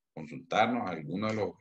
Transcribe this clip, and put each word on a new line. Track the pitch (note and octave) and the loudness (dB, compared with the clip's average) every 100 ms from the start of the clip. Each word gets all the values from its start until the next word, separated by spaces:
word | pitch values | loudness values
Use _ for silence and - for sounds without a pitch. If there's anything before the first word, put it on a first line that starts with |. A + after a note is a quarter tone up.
| _ | _
consultarnos | - D2+ - - F#2 A#2 B2 F#2+ | -12 -10 -12 0 4 4 2 -2
a | |
alguno | E2 D2+ F2+ G#2+ | -4 -4 -2 0
de | |
los | A2 F#2 - | 0 -2 -4